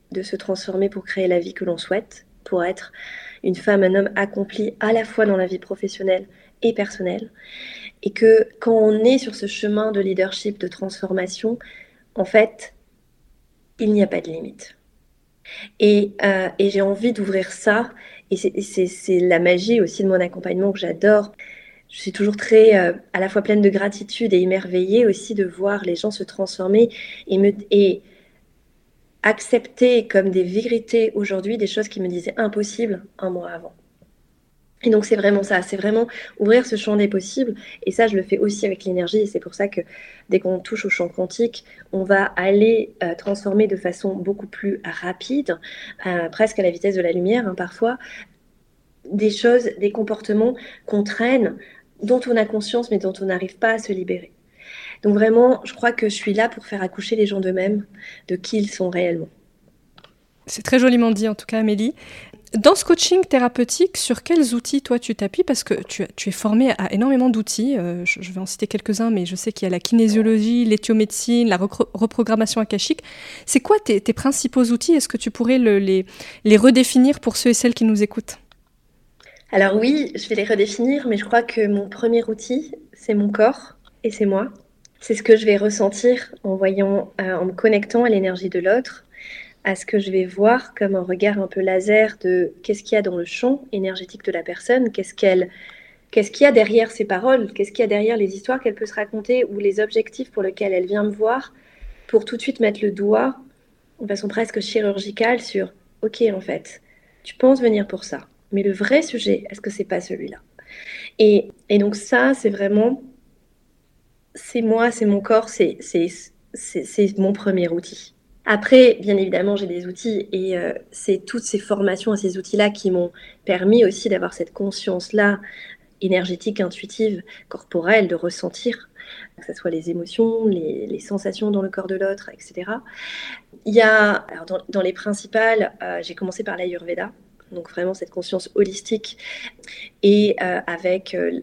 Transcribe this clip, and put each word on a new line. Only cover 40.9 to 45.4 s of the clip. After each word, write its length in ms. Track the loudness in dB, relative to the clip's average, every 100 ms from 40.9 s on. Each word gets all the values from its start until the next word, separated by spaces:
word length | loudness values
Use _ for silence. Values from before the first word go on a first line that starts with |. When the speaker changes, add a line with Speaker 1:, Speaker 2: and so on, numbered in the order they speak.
| -4 -4
Speaker 1:
quantique, 580 | -4 -6 -2 -4 -4 -20 -20 -8
on 120 | -4
va 220 | 0 2 0
aller, 680 | -2 2 4 6 4 0 -4
euh, 140 | -6 -4
transformer 500 | -6 -4 0 2 2
de 120 | 0
façon 360 | -6 -4 -6
beaucoup 320 | -4 -6 -6 -8
plus 360 | -8 -6 -6
rapide, 760 | -8 -10 -8 -10 -6 -4